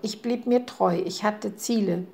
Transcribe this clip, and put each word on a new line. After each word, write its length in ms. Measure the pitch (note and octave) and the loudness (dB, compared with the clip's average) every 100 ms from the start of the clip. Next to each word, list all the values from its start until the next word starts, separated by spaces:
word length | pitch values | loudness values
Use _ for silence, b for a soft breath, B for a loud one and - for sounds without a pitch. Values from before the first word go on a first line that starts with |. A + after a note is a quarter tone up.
ich 220 | G#3+ - | -6 -4
blieb 240 | A#3+ A#3+ A#3+ | -2 -2 2
mir 180 | B3 | 2
treu. 320 | B3 - F#3 E3+ | 2 0 2 2
Ich 180 | - F#3 | -2 -2
hatte 340 | G#3+ G#3+ G#3 - | -2 -2 -6 -6
Ziele, 480 | - A3+ G3 F3 F3+ | 0 2 2 0 -4